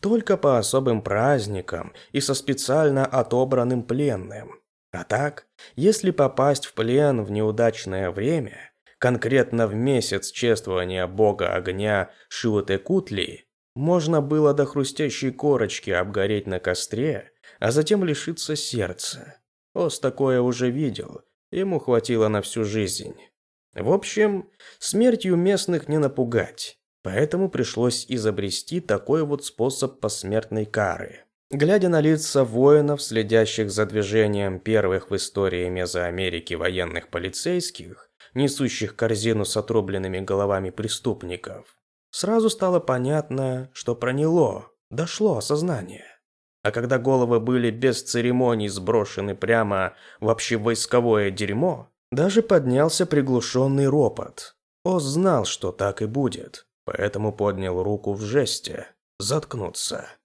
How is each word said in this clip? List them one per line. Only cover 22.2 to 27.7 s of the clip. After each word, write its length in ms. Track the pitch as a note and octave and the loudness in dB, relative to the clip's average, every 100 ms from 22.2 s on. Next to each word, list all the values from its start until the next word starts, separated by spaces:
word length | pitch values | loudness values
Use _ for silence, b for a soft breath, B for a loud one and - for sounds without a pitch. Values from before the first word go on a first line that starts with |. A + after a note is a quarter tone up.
| G#2+ | 2
на 140 | G#2 | 2
всю 220 | G2 - | -2 -4
жизнь. 520 | G#2+ A2 G2 - - - - _ _ _ _ | -2 -2 -2 -4 -10 -16 -20 _ _ _ _
В 180 | - G2+ | -6 0
общем, 580 | G3 - - G#3+ G3 F3+ B B B | 0 0 2 2 2 -8 B B B
смертью 580 | - G3 B3 A3+ F#3 E3+ | -4 2 4 4 2 2
местных 520 | F3+ G3 - E3+ - | 4 2 0 -2 0
не 80 | D3+ | 0
напугать, 800 | C#3 C3+ A#2+ A#2 F2 - - - _ _ | 2 0 0 2 0 -6 -14 -14 _ _
поэтому 480 | F#2 F#2+ D3+ F3 F#3+ | -4 0 0 0 -2
пришлось 560 | - - | -2 -4